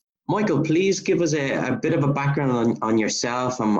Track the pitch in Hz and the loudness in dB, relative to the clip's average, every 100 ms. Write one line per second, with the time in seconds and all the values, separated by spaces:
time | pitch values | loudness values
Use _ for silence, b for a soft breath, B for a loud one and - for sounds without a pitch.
0 | _ _ - 190 208 143 143 160 196 185 | _ _ -4 -2 0 0 2 2 2 0
1 | - 165 165 151 139 110 101 - 156 165 | 0 0 2 0 -2 -2 -2 -2 -2 0
2 | 139 143 143 147 135 123 117 - 110 113 | 2 0 0 0 0 2 0 0 0 2
3 | 107 - 120 123 127 - 107 104 | 0 -2 -4 -2 -4 -2 0 0